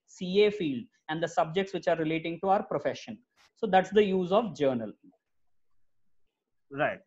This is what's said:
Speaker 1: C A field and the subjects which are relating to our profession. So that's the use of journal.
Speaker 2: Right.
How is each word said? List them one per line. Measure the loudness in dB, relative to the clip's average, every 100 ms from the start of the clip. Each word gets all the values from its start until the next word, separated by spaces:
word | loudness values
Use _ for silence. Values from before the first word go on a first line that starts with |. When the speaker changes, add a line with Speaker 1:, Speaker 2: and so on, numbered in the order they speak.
| _
Speaker 1:
C | -10 -2 4 4
A |
field | 2 -4 -4 -8 _ -8
and | -4
the | -2
subjects | 0 0 0 -4
which | -4 -2
are | 0
relating | 0 -2 -4 -6
to | 0
our | 0
profession. | 0 -4 -4 -6 -10 -16 _ _ _ -8
So | 2
that's | 2 4
the | 4
use | 4 2 2
of | 0 0 0
journal. | 0 0 -6 -12 -20 _ _ _ _ _ _ _ _ _ _ _ _ _ _ _ _
Speaker 2:
Right. | -4 -2 -2